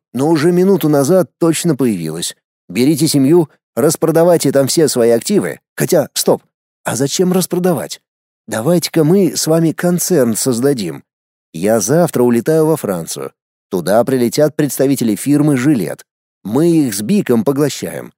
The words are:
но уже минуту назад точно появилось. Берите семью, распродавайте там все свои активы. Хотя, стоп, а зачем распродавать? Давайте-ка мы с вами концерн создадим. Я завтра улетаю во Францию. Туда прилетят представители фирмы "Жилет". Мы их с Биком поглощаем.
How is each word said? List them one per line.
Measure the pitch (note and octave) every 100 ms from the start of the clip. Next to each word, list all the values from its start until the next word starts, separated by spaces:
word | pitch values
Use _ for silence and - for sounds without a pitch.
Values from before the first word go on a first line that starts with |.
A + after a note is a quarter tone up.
| _
но | A#2+ D3
уже | D#3+ E3
минуту | F3+ F#3 F#3 D#3
назад | D3 C3+ F#3 D3+ _
точно | E3+ D#3+ F3 C3+
появилось. | B2+ F#2+ D#2+ D#2+ - - _ _ _
Берите | F2+ C3 D#3 D#3
семью, | D3 C3+ F3 D#3 _ _ -
распродавайте | D3 - E3 D#3+ F3 E3+ C#3+
там | C3+ C3
все | - C#3+
свои | B2 A#2
активы. | A#2 - G3+ F2+ C2 _ -
Хотя, | C#3+ E3+ - -
стоп, | - - - _ _ _
а | - A#2+
зачем | C#3 - F3+
распродавать? | F#3 - F3 F3+ C#3 D2 - _ _ _ _ -
Давайте-ка | A2 B2+ F3 - E3
мы | D3+ G3 E3+ -
с | D#3
вами | E3 D#3+
концерн | - F3 F3 - F3 A#2+ G#2
создадим. | C3+ A#2 C3+ C3+ F2+ C#2+ - _ _ _ _
Я | E2 G2 A2+
завтра | A2 D#3 E3+ A#2
улетаю | B2 A#2 C3+ D#3+ D#3
во | D#3
Францию. | G#2 F2+ E2 C#2+ C2+ - _ _ _
Туда | F#2 E2 A2
прилетят | A#2 C3 A#2+ - D3+ -
представители | D3 - C#3 C3+ A#2 G2+
фирмы | C3+ D3 D3+ C3
"Жилет". | C3+ C3 D#2 C2 _ _ _ _
Мы | F#2 B2 E3+
их | D#3+ C3+
с | G2+
Биком | G#2+ G#3 C#3 A#2
поглощаем. | G#2+ C#3 D3 - F2 D2 A#1+